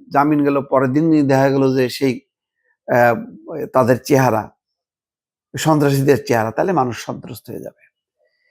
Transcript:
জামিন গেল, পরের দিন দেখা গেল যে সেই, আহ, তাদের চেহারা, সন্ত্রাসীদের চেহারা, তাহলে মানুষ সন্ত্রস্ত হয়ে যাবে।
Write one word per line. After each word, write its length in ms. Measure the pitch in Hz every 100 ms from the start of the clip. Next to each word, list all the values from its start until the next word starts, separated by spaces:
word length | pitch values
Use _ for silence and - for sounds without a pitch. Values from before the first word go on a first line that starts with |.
| -
জামিন 280 | 143 147 147 143
গেল, 100 | 143 135
পরের 200 | 135 131
দিন 120 | 139 165 156 135
দেখা 220 | 135 139
গেল 100 | 139 135 131
যে 80 | 127
সেই, 240 | - 135 117 _ _ _ _ _ _ -
আহ, 260 | 127 120 110 - - - 156 151
তাদের 220 | 131 127 120
চেহারা, 380 | - 135 127 110 98 _ _ _ _ _ _ _ _ _ _
সন্ত্রাসীদের 680 | 127 156 151 143 139 139 127 -
চেহারা, 240 | 117 110 127
তাহলে 160 | 180
মানুষ 240 | 165 123 110 -
সন্ত্রস্ত 380 | 135 - 113 -
হয়ে 140 | - 58
যাবে। 160 | _ _ _ _ _ _ _ _